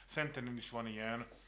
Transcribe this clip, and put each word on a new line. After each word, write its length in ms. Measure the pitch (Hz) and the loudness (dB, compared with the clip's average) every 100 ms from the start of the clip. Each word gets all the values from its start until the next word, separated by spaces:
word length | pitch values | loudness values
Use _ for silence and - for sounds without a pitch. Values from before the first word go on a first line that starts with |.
| - | -2
Szentendrén 520 | 156 151 135 123 120 | 2 2 2 -2 -2
is 120 | - | -2
van 180 | 117 113 | 0 0
ilyen, 400 | 107 110 117 113 - | 2 2 2 -2 -10